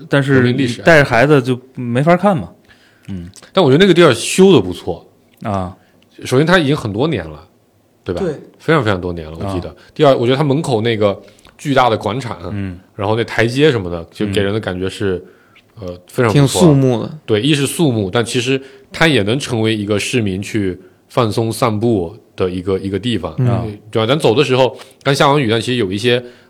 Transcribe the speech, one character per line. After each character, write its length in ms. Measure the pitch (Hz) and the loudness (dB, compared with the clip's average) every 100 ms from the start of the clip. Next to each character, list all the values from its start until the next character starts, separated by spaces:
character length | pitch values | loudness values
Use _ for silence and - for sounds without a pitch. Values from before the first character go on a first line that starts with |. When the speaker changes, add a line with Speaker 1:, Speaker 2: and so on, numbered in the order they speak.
| 160 | -2
Speaker 1:
但 120 | 143 | -2
是 180 | 135 135 | 2 2
Speaker 2:
革 20 | |
命 160 | 123 127 | 2 2
历 100 | 135 | -2
史 140 | 120 | 0
爱 20 | |
好 20 | - | 4
者。 60 | |
Speaker 1:
带 60 | 160 | 6
着 80 | 139 | 6
孩 200 | 117 139 | 4 4
子 160 | 147 | 4
就 160 | 123 123 - - | 2 -4 -8 -12
没 280 | 123 120 | -4 0
法 140 | 147 175 | 2 2
看 200 | 202 170 | 2 0
嘛。 120 | 82 - _ _ _ _ - | -4 -14 _ _ _ _ -14
嗯。 220 | 95 87 - - | -12 -12 -18 -4
Speaker 2:
但 100 | - | 0
我 80 | 156 | 4
觉 60 | 139 | 6
得 40 | |
那 60 | 196 | 6
个 60 | |
地 100 | 165 | 6
儿 100 | 165 | 4
修 380 | 110 - - 190 | 4 0 4 6
得 80 | 156 | 6
不 140 | 90 | 2
错。 360 | 90 - 80 - _ _ _ | -4 -8 -10 -12 _ _ _
Speaker 1:
啊。 300 | 110 98 90 - _ _ _ - 104 | -6 -6 -6 -12 _ _ _ -18 -2
Speaker 2:
首 120 | 127 | 0
先 80 | 160 | 4
它 140 | 185 | 2
已 60 | 139 | 2
经 100 | 143 | -2
很 160 | 113 | -4
多 160 | 98 151 | -4 -2
年 180 | 127 80 | -4 -8
了， 160 | 76 87 _ _ _ _ _ | -14 -20 _ _ _ _ _
对 100 | - | -8
吧？ 60 | 87 | -6
Speaker 3:
对。 120 | 185 135 - _ | -6 -8 -14 _
Speaker 2:
非 160 | - | -2
常 100 | 156 | 0
非 80 | 110 | 0
常 80 | 92 | -2
多 140 | 90 | -4
年 180 | 85 78 | -8 -10
了， 60 | 80 | -10
我 60 | 98 | -8
记 80 | 95 | -8
得。 80 | 82 | -8
Speaker 1:
啊。 60 | - _ | -14 _
Speaker 2:
第 100 | - | 0
二， 100 | 147 | 2
我 120 | 131 120 | 4 2
觉 60 | |
得 40 | 131 | 0
它 60 | |
门 180 | 147 135 | 0 -2
口 200 | 156 113 | -2 -2
那 160 | 117 110 | -2 0
个 200 | 104 95 - _ - - | 0 -2 -10 _ -20 -12
巨 160 | 151 | -2
大 160 | 131 127 | 2 2
的 60 | 107 | 2
广 220 | 123 120 | -2 -6
场， 180 | 120 87 87 | -8 -10 -10
Speaker 1:
嗯。 260 | 101 98 90 - - | -8 -8 -10 -16 -6
Speaker 2:
然 120 | 101 | -2
后 80 | 113 | -2
那 80 | |
台 240 | 113 - 113 | -2 -2 -2
阶 240 | 127 156 | 2 2
什 80 | 120 | 2
么 100 | 87 | -4
的， 160 | 85 82 | -8 -10
就 140 | - 107 | -6 -4
给 160 | 98 | -2
人 120 | 98 | -2
的 60 | 107 | -2
感 180 | 101 90 | -4 -6
觉 120 | 92 | -6
是， 340 | - 101 90 - _ _ _ _ - | -4 -4 -4 -8 _ _ _ _ -16
Speaker 1:
嗯。 80 | 92 | -14
Speaker 2:
呃， 140 | 90 - | -14 -8
非 140 | - | -2
常 40 | 120 | 2
不 0 | |
错。 0 | |
Speaker 3:
挺 140 | 139 139 | 4 2
肃 260 | 190 180 | 4 4
穆 280 | 139 131 117 | 4 2 0
的。 80 | 113 151 - | -6 -10 -2
Speaker 2:
对， 160 | 107 | -2
一 140 | 131 165 | 0 0
是 100 | 135 | -2
肃 240 | - 160 | -2 -2
穆， 200 | 113 95 | 0 -2
但 120 | 120 113 | -2 -2
其 160 | 127 | -2
实 200 | 117 135 - - _ | -2 -4 -6 -20 _
它 160 | - 165 | -2 2
也 160 | 131 | 2
能 160 | 101 131 | 0 -2
成 220 | - 113 | -2 -2
为 120 | 110 | -2
一 120 | 110 101 | -2 -2
个 120 | 104 | -2
市 240 | - 127 | -2 -2
民 200 | 107 92 | -2 -4
去 360 | 104 110 95 90 - _ _ | -4 -4 -4 -4 -12 _ _
放 240 | - 117 | -2 0
松 180 | 107 113 | 0 -4
散 300 | 107 123 107 | -2 -2 0
步 340 | 117 110 82 107 _ - | 0 0 -2 -10 _ -6
的 140 | 95 | -4
一 120 | 92 | -4
个， 160 | 90 95 | -4 -4
一 100 | 98 | -4
个 100 | 95 | -6
地 180 | 113 107 | -4 -4
方。 160 | 85 78 | -6 -2
Speaker 3:
嗯。 100 | 123 | -2
Speaker 1:
啊。 160 | 95 87 104 - | -2 -4 -10 -8
Speaker 2:
对 140 | 117 | -2
吧？ 20 | 110 | 0
咱 140 | 147 | 2
走 160 | 147 113 | 2 2
的 80 | |
时 100 | 127 | 2
候， 240 | 127 127 - - _ | 2 2 0 -16 _
刚 140 | - 139 | -2 2
下 140 | 151 | 2
完 120 | 147 | 2
雨， 80 | 120 | 0
但 120 | 113 | -2
其 60 | 107 | -2
实 80 | 127 | -2
有 120 | 101 | -2
一 80 | 101 | -2
些 240 | 120 120 123 - | 0 0 -2 -16